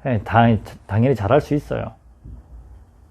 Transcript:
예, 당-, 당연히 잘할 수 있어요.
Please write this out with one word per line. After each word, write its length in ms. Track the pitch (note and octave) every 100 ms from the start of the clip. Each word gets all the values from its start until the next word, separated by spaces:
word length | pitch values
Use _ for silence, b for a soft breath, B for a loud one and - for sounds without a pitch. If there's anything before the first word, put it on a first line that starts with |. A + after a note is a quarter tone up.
| C#3+
예, 160 | A2+
당-, 360 | - A2 A#2 A2 - - -
당연히 300 | G2+ C3 A#2+
잘할 260 | G2+ C#3+
수 120 | - D3
있어요. 380 | - A#2+ A2 - _ - - - - - - - - _ _